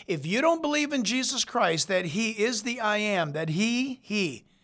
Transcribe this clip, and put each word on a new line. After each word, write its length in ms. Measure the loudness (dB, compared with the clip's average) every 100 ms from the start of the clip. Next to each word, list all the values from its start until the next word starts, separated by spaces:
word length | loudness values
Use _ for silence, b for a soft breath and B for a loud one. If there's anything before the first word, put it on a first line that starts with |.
| -6
If 180 | -4
you 160 | 0 2
don't 220 | 4 2
believe 320 | 2 0 0
in 100 | 0
Jesus 400 | 0 0 -2 -2 -2
Christ, 420 | 2 2 2 2
that 180 | 0 0
he 240 | -2 -2
is 320 | 0 0 0
the 180 | -4 -2
I 180 | 0 0
am, 340 | 0 0 0
that 180 | -2 -2
he, 500 | 0 2 2 -2 -6
he, 420 | -4 -2 -2 -4 -14 _